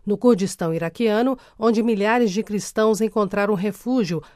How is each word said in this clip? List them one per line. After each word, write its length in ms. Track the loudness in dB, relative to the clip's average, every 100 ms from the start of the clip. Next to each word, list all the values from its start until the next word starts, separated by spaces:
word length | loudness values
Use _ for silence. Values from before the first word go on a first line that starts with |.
| -6
no 100 | 2
Kurdistão 560 | 4 4 0 -4 -4
iraquiano, 640 | -4 -4 -2 0 2 0 -2 -8 -2
onde 240 | 0 2
milhares 480 | 2 0 2 2 2
de 140 | 0
cristãos 560 | -4 -6 -4 0 2 2
encontraram 540 | 0 0 -2 0 0
refúgio 680 | 0 -2 -6 -2 0 0 -4 -8